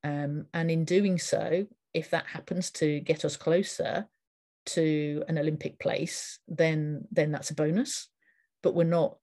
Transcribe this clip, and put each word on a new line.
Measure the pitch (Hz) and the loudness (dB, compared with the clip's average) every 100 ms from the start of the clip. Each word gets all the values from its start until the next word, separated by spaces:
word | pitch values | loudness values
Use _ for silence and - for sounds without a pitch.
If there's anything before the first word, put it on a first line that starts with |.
Um, | 151 143 143 147 - | -4 -4 -2 -4 -4
and | 170 165 | -2 2
in | 165 | 2
doing | 160 180 196 175 | 4 4 4 2
so, | - 160 160 175 208 _ _ | 0 0 2 0 0 _ _
if | - - | -6 -2
that | 165 - | -4 -4
happens | 165 - 180 - | -12 -4 -4 -4
to | - 156 147 | 0 0 0
get | - 160 | 0 0
us | 151 - | 0 -2
closer | - 175 196 - - - 214 _ _ _ _ _ - | 2 2 0 -4 -2 -2 -6 _ _ _ _ _ -4
to | - 160 151 151 147 - | 0 2 2 0 -4 -2
an | 160 | 0
Olympic | 156 151 147 - | 0 -2 -6 -4
place, | - - 160 - - - - | -2 -2 -4 -6 -10 -16 -10
then, | 165 160 156 151 151 - | 0 2 2 -2 -4 -2
then | - 151 | 0 2
that's | 147 - | 0 -4
a | 151 | -2
bonus. | 151 180 262 - - _ _ _ _ _ | 0 2 0 -6 -10 _ _ _ _ _
But | - 170 | 0 2
we're | |
not | 170 170 156 - | 2 4 0 -2